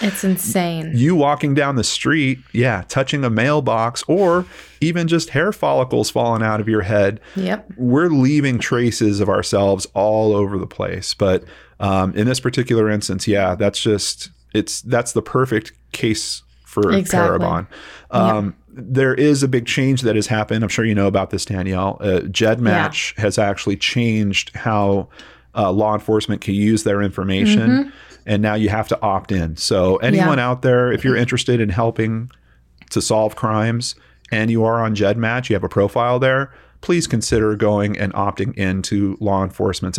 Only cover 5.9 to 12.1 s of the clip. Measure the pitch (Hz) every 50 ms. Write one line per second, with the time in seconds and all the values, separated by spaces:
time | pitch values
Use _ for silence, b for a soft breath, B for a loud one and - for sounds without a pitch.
5.9 | 127 120 110 - - 123 120 117 113 110 110 110 107 107 104 113 110 107 92 95
6.9 | 107 104 98 101 110 - B B B 190 - 180 208 - - - - 120 123 123
7.9 | 131 147 175 175 151 135 127 139 151 147 139 135 123 107 - - 127 120 123 117
8.9 | - - 113 104 101 101 98 101 95 98 92 - 110 98 101 98 98 95 - -
9.9 | - 95 101 107 107 110 110 107 104 101 101 98 101 95 95 - - - 95 90
10.9 | 87 95 - - - - 104 98 - - - B B B B B B B 101 98
11.9 | 95 95 95 98